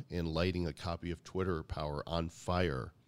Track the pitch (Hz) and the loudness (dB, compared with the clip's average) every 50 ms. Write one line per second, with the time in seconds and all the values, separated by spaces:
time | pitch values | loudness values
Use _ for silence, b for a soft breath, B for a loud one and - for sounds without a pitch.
0 | - - 85 87 82 82 78 80 87 92 87 90 87 82 73 - - 87 85 85 | -4 -4 -2 -2 0 2 2 4 4 4 4 2 0 0 -2 -4 -4 -4 -4 -4
1 | - 87 85 - - - - 92 92 92 90 80 78 - - 78 76 76 73 73 | -4 -4 -6 -6 -8 -6 -2 0 2 2 0 0 -2 -4 -4 -2 -2 -2 -2 -2
2 | - - 80 85 82 82 - - - - 87 90 92 85 69 64 57 - - _ | -2 0 0 0 0 0 -4 -6 -2 0 2 4 4 4 2 0 -4 -6 -10 _
3 | _ | _